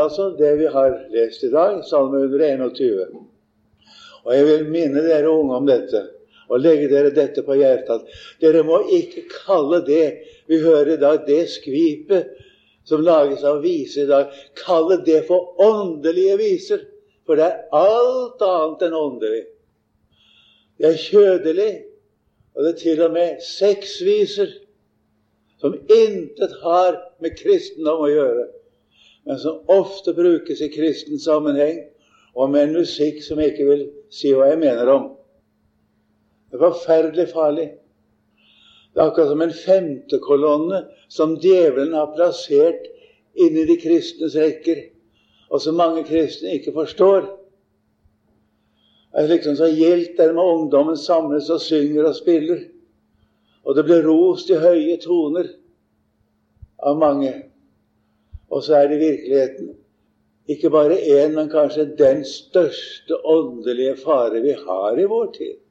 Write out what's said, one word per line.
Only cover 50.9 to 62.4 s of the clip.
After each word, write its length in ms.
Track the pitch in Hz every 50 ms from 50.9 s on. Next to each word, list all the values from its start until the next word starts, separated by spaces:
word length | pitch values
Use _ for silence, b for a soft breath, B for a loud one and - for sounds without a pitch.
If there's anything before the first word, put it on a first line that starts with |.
| 165 143
samles 540 | - - 175 165 160 147 143 151 139 147 165
og 80 | 156 -
synger 480 | - 160 151 143 147 151 147 151 160
og 80 | 139 -
spiller, 480 | - 180 170 160 151 160 175 151 - - - _ _ _ _ _ _ _ _ _ _ _ _ _ _ _ _ _ -
og 160 | 131 139 143
det 80 | 151
blir 160 | 147 170 170 151 160
rost 400 | 156 160 175 185 170 - - -
i 80 | 185 156
høye 400 | 156 180 175 165 151 160 170 160 -
toner 480 | 170 175 175 156 147 156 180 175 - - - _ _ _ _ _ _ _ _ _ _ _ _ _ _ _ _ _ _ _ _ - - _ - -
av 160 | 143 147 156
mange. 340 | 160 147 143 139 139 131 127 - - _ _ _ _ _ _ _ _ _ _ _ _ _ _ _ _ _ - - _ -
Og 160 | - 139 123
så 140 | 147 156 143 143
er 80 | 147
det 80 | 151 147
i 60 | 156
virkeligheten 680 | 160 143 - - 123 135 139 131 123 - - - - - _ _ _ _ _ _ _ _ _ _ _ _ _ _
ikke 240 | - 147 - - 160
bare 300 | 143 156 147 151 170 190
en, 320 | - 160 139 143 147 156 156 156
men 80 | 156 147
kanskje 380 | 151 156 147 139 147 156 151 139 -
den 220 | - 143 131 135 151 - -
største 880 | - -